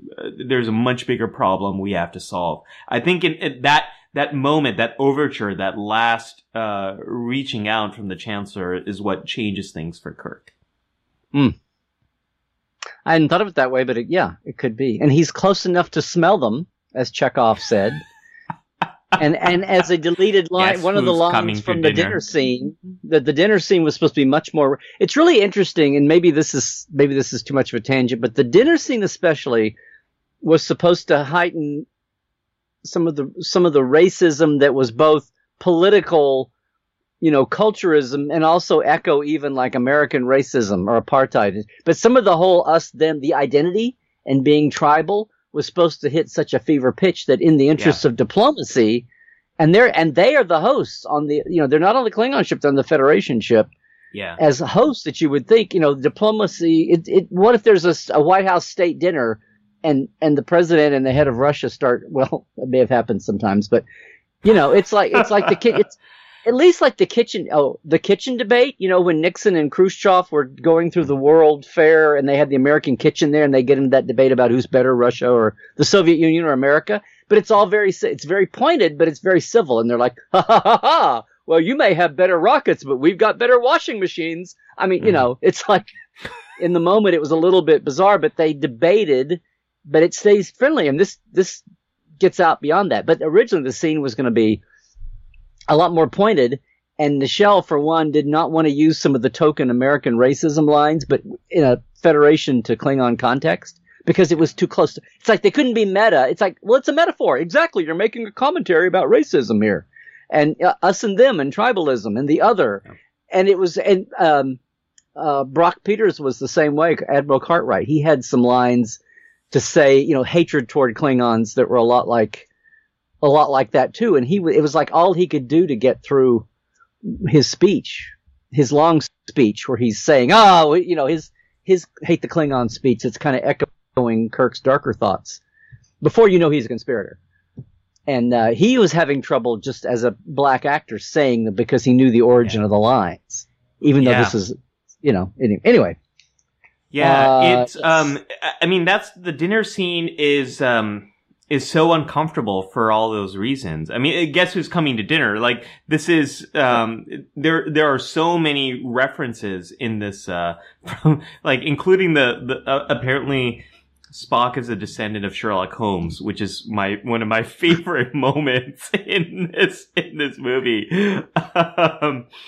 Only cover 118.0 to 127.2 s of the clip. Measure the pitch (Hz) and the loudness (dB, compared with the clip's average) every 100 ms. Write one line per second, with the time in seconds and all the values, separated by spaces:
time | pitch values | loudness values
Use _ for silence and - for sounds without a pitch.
118 | 156 139 - 127 123 123 123 123 110 - | 2 0 0 0 2 2 2 0 -2 -8
119 | _ _ _ _ _ 139 - 165 139 135 | _ _ _ _ _ -4 0 2 6 4
120 | 143 139 123 175 165 147 - 147 127 110 | 4 0 0 0 0 -2 -4 -2 -2 0
121 | 143 127 120 113 107 131 - 123 117 123 | 0 2 2 0 -2 -2 0 2 2 2
122 | - 117 107 - - _ _ _ _ _ | 0 -2 -2 -6 -20 _ _ _ _ _
123 | _ _ 143 151 143 135 131 139 127 - | _ _ 2 4 2 0 0 0 -2 -2
124 | 226 147 123 196 165 139 151 156 139 147 | 0 0 0 -2 0 0 2 0 0 2
125 | 180 175 180 151 120 160 180 113 123 - | 2 2 -2 -4 0 0 0 0 0 -2
126 | - 139 131 113 - _ _ _ _ _ | -2 2 2 2 -2 _ _ _ _ _
127 | 208 - | -14 -8